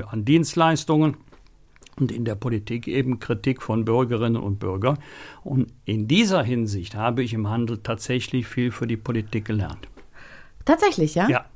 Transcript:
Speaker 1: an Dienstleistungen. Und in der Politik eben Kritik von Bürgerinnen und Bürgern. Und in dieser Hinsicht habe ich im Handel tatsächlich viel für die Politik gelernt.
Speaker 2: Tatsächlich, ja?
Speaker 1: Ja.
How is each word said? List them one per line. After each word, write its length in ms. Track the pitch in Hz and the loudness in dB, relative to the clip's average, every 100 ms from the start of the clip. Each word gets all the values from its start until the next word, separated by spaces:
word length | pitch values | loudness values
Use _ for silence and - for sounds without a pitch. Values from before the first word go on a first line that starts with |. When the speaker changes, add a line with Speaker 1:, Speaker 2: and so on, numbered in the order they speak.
| - | -2
Speaker 1:
an 120 | 113 110 | -2 4
Dienstleistungen. 920 | 165 151 170 165 156 - 151 156 - - - - _ _ _ - - | 4 4 2 4 2 2 4 4 0 -12 -20 -20 _ _ _ -20 -2
Und 120 | 123 | -2
in 140 | 117 117 | 0 -4
der 100 | 101 | -4
Politik 520 | 127 110 107 117 - | -2 -4 -4 -6 -2
eben 300 | 131 131 120 | 0 0 -2
Kritik 440 | - 113 135 131 | -4 -2 -2 -2
von 200 | - 110 | -2 -2
Bürgerinnen 560 | 113 120 123 113 117 117 | 2 2 2 0 0 0
und 200 | 101 101 | -2 -4
Bürgern. 400 | 101 95 123 147 - - - - | -2 0 0 0 -6 -18 -20 -16
Und 300 | - 135 - - - | -4 -2 -2 -4 -4
in 220 | 110 107 | -2 4
dieser 360 | 180 220 185 | 4 6 2
Hinsicht 500 | 113 123 110 98 87 | 2 0 0 -4 -6
habe 300 | 104 117 120 | -4 -2 0
ich 100 | 120 | -2
im 160 | 110 104 | -2 -2
Handel 300 | 117 117 110 | -2 -2 -4
tatsächlich 680 | - 110 - 127 - 131 110 | -6 -6 -2 -4 -2 -4 -2
viel 240 | - 123 | -2 -2
für 160 | - 117 | -2 -4
die 120 | 110 | -4
Politik 480 | - 113 104 113 107 | -2 -4 -2 -4 -2
gelernt. 420 | 107 85 98 - - - - - - - - - | -2 -2 -6 -14 -18 -20 -20 -20 -20 -20 -4 2
Speaker 2:
Tatsächlich, 500 | 330 415 196 156 170 | 4 4 4 2 2
ja? 120 | 202 | 2
Speaker 1:
Ja. 180 | 123 - | 0 -4